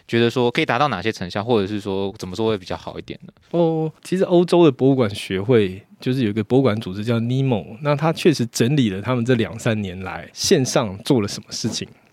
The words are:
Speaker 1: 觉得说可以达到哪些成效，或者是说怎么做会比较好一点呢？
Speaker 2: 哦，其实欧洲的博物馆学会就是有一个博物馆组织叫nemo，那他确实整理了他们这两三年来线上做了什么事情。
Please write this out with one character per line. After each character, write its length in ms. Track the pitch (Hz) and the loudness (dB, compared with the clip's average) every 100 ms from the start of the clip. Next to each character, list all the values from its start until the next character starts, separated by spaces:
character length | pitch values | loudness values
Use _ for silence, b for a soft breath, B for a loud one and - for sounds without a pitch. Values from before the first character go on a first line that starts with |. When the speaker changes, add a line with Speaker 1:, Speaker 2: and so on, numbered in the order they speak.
| - | -4
Speaker 1:
觉 140 | 117 | 2
得 80 | 117 | 2
说 200 | 127 120 | 2 0
可 120 | 139 | 0
以 40 | 151 | 0
达 140 | 120 | 0
到 80 | 147 | 0
哪 140 | 95 | 0
些 100 | 107 | -4
成 180 | - 87 | -4 -6
效， 140 | 104 | -6
或 160 | 110 117 | 0 2
者 80 | 98 | 0
是 140 | 107 | -4
说 320 | 101 95 98 104 | -4 -4 -4 -6
怎 80 | 92 | -10
么 80 | |
做 140 | 90 110 | -4 -2
会 100 | 107 | -2
比 80 | 87 | -6
较 120 | 87 | -10
好 200 | - 85 | -10 -14
一 40 | |
点 180 | - - - | -14 -16 -18
呢？ 80 | - _ | -20 _
Speaker 2:
哦， 400 | 170 165 160 156 - | 0 0 0 -4 -8
其 140 | - 185 | -6 -2
实 80 | |
欧 220 | 185 175 180 | 2 2 4
洲 180 | 175 | 6
的 80 | 165 | 6
博 180 | 127 131 | 6 4
物 60 | 131 | 4
馆 180 | 110 | 0
学 280 | 104 - 95 | -2 -6 -4
会 420 | 104 120 98 95 - - | 2 4 2 -2 -14 -10
就 140 | 131 | -4
是 100 | 131 | 0
有 60 | 107 | 0
一 40 | |
个 80 | 104 | 0
博 180 | 104 127 | 0 2
物 20 | |
馆 180 | 131 107 | 2 0
组 140 | 101 | -4
织 100 | 95 | -6
叫 160 | 107 117 | -2 -2
nemo， 560 | 117 131 135 110 95 113 | 0 0 0 -2 -4 -8
那 120 | 147 | -4
他 200 | 143 160 | 0 0
确 200 | 156 185 | 2 2
实 120 | 139 117 | 2 0
整 280 | - 120 147 | 0 2 2
理 120 | 113 | 2
了 120 | 95 | 0
他 120 | 101 | -2
们 120 | 127 117 | -2 2
这 100 | 123 | 2
两 240 | 95 110 | 0 -2
三 220 | 123 107 | -2 -2
年 180 | 98 90 | -4 -8
来 300 | 92 82 - | -10 -10 -12
线 320 | - - 175 | -8 2 2
上 340 | 127 151 110 98 | 4 0 -2 -4
做 200 | - 131 | 0 2
了 80 | 101 | 2
什 160 | - | -4
么 40 | - | -12
事 180 | - 113 | -6 -6
情。 180 | - - - _ | -6 -8 -14 _